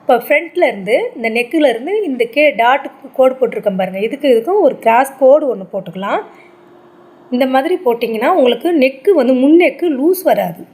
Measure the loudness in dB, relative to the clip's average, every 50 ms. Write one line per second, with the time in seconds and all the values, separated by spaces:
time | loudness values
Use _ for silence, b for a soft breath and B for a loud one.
0 | _ 0 0 0 0 0 -2 -2 -2 -4 -2 0 0 0 0 -4 -6 -2 -2 -2
1 | -2 -4 -8 -6 -6 -4 -4 -4 -4 -2 -2 0 0 2 0 0 -6 -4 -4 -4
2 | -4 -4 -2 -4 -4 -4 0 0 0 2 2 2 0 2 2 0 -2 -8 -16 -18
3 | -20 -20 -2 2 2 2 2 0 -4 -4 -4 -4 -4 -4 -2 -2 -4 -4 -4 -6
4 | -6 -6 -6 -2 0 2 2 2 2 0 0 2 2 2 0 2 0 2 2 2
5 | 2 0 -2 2 4 4 4 4 4 0 -4 -6 -8 -10 -10 -10 -10 -10 -12 -10
6 | -8 -6 -6 -6 -6 B B B B B B B B _ -20 -20 _ _ _ _
7 | -20 -20 _ _ -16 -8 -4 -2 -2 0 0 0 0 0 -4 -2 0 -2 -2 -2
8 | -2 -6 -4 -2 0 0 2 2 2 0 0 -2 -2 -2 0 2 2 0 0 -2
9 | 0 0 2 2 2 2 2 2 4 4 6 6 4 4 0 -2 -4 -4 -4 0
10 | 0 0 0 2 2 2 2 2 0 -6 -8 -12 -18 -20